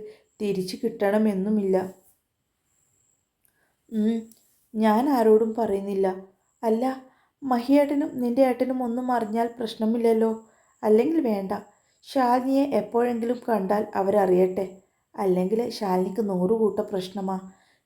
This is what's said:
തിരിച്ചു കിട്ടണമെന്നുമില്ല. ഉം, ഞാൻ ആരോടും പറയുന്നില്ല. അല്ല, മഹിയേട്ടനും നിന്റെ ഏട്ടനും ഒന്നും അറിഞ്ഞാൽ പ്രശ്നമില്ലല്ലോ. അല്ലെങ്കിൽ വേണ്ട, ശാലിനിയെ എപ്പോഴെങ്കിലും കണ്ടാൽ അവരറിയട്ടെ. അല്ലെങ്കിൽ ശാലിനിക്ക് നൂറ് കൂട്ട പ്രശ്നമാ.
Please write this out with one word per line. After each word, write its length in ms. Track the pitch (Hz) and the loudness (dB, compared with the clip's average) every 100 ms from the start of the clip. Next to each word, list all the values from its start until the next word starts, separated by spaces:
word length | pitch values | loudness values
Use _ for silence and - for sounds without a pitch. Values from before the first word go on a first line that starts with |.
| - - _ - | -4 -20 _ -8
തിരിച്ചു 400 | 208 185 180 - | -4 -4 -4 -6
കിട്ടണമെന്നുമില്ല. 1000 | 226 226 202 214 220 190 202 214 196 185 190 - _ _ _ _ _ _ _ _ _ _ _ _ _ _ _ _ _ _ - | -6 -2 0 2 0 0 0 0 0 0 -2 -12 _ _ _ _ _ _ _ _ _ _ _ _ _ _ _ _ _ _ -8
ഉം, 220 | 220 214 226 226 _ _ _ _ | -2 0 -2 -6 _ _ _ _
ഞാൻ 280 | 220 220 214 285 | 0 2 2 2
ആരോടും 400 | 254 220 214 226 | 4 6 6 4
പറയുന്നില്ല. 520 | 226 208 196 196 196 190 190 - _ _ _ | -2 -2 -2 -2 0 0 -2 -10 _ _ _
അല്ല, 220 | 233 226 262 262 - _ _ - | -2 0 0 -4 -12 _ _ -10
മഹിയേട്ടനും 680 | 269 240 240 285 285 285 311 | -4 -2 4 4 4 0 -2
നിന്റെ 280 | 254 240 240 | -4 -2 4
ഏട്ടനും 360 | 262 247 254 254 | 4 2 -2 -2
ഒന്നും 260 | 240 240 254 | -4 -4 -2
അറിഞ്ഞാൽ 360 | 240 214 226 233 | -2 -2 -2 -4
പ്രശ്നമില്ലല്ലോ. 840 | - 220 - 220 233 226 220 220 220 - _ _ - | -4 -10 -4 -2 0 2 2 2 -2 -10 _ _ -4
അല്ലെങ്കിൽ 360 | 220 214 277 330 | 4 4 4 0
വേണ്ട, 320 | 254 202 190 202 - _ _ _ - | 0 -2 -4 -8 -10 _ _ _ -6
ശാലിനിയെ 580 | 277 247 254 254 269 285 214 | 0 2 2 2 0 2 -2
എപ്പോഴെങ്കിലും 600 | - 233 247 233 233 247 | -2 -2 0 -2 -4 -4
കണ്ടാൽ 440 | - 214 190 208 214 | -2 -2 0 -2 -2
അവരറിയട്ടെ. 720 | 202 190 208 185 180 185 185 190 - _ _ _ | -2 0 2 4 4 2 0 -8 -10 _ _ _
അല്ലെങ്കിൽ 460 | 220 196 180 185 220 240 | -4 0 0 0 -2 -4
ശാലിനിക്ക് 520 | 226 202 185 190 190 | -4 -2 0 -2 -2
നൂറ് 300 | 202 185 180 | -2 0 0
കൂട്ട 260 | 226 214 208 | 2 0 0
പ്രശ്നമാ. 560 | 208 196 185 208 190 190 - - _ _ | -4 -4 -6 -8 -6 -6 -8 -20 _ _